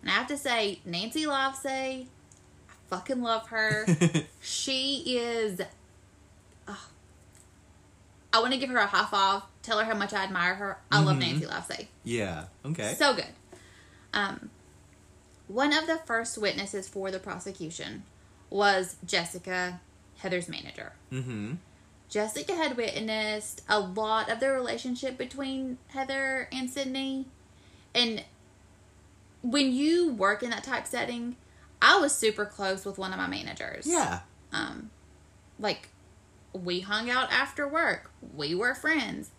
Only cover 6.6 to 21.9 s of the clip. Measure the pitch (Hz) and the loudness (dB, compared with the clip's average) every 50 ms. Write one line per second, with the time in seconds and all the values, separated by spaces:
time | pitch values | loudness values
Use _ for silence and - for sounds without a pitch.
6.6 | - - 202 - - - - - - - - - - - - - - - - - | -16 -16 -14 -14 -16 -20 -20 -20 -20 -20 -20 -20 -20 -20 -20 -20 -20 -20 -20 -20
7.6 | - - - - - - - - - - - - - - - 226 226 247 269 254 | -20 -20 -20 -20 -20 -20 -20 -20 -20 -20 -20 -20 -4 2 4 4 4 4 2 0
8.6 | 269 254 254 240 208 202 - 185 214 - - 196 196 190 196 - - - - - | 0 2 4 2 4 4 4 2 2 4 4 4 6 6 4 2 -2 -8 -20 -16
9.6 | - - 226 208 214 226 226 208 202 202 214 196 190 190 190 180 175 180 190 196 | -6 -2 0 0 2 0 0 -2 -2 -2 0 -2 -2 -2 0 0 2 2 0 0
10.6 | 202 196 196 - - - - - 156 147 147 135 127 - 123 156 - - 78 78 | -4 -6 -6 -8 -2 4 6 6 8 8 6 4 2 0 0 0 -2 -2 -4 -6
11.6 | - - - - - - - - - 117 117 117 104 95 85 76 - - - - | -6 -6 -8 -8 -10 -12 -16 -14 -6 -4 -2 -2 -2 -2 -4 -8 -10 -12 -16 -14
12.6 | - 139 160 - 107 - - - 302 285 247 190 - - - - - - - - | -8 -6 -4 -4 -2 -4 0 2 4 2 4 2 -4 -8 -14 -20 -20 -20 -20 -20
13.6 | - - - - - - - - - - - 208 202 196 208 - - 214 - - | -20 -20 -20 -20 -20 -20 -20 -20 -16 -6 -2 -2 -2 -2 -4 -10 -12 -18 -20 -20
14.6 | - - - - - - - - - - - - - - - - - - 190 240 | -20 -20 -20 -20 -20 -20 -20 -20 -20 -20 -20 -20 -20 -20 -20 -20 -18 -6 0 2
15.6 | 277 294 294 311 320 330 320 320 320 - 233 226 226 233 - 220 214 190 170 180 | 4 4 4 2 2 2 -2 -2 0 -2 -2 -2 -2 -2 -4 -2 0 0 0 -2
16.6 | 202 196 - 202 185 - - 202 190 190 190 190 190 202 - 185 - 202 190 - | -6 -6 -6 -6 -8 -6 -8 -6 -4 -4 -6 -6 -6 -8 -10 -8 -8 -10 -10 -8
17.6 | 175 156 170 - - - 107 - 196 - - - - - - - - - - 196 | -10 -10 -8 -8 -10 -10 -10 -12 -14 -18 -20 -20 -20 -20 -20 -20 -14 -4 0 4
18.6 | 202 202 196 185 185 180 - - - 175 - 180 170 175 - 180 - 185 185 180 | 6 6 6 4 2 -2 -8 -14 -8 -2 -2 0 0 -2 -8 -10 -8 -4 -4 -2
19.6 | 180 180 175 180 - - - - - - - - - 190 180 180 170 - - - | -2 -4 -6 -10 -16 -20 -20 -20 -20 -20 -20 -10 -4 -2 -2 -2 -4 -6 -10 -10
20.6 | - - - - 110 - - - - - 127 127 131 127 117 107 101 110 143 175 | -12 -12 -14 -14 -14 -14 -16 -20 -14 -8 -6 -6 -4 -4 -6 -6 -6 -6 -6 -8
21.6 | - - - - - - | -10 -16 -20 -20 -20 -20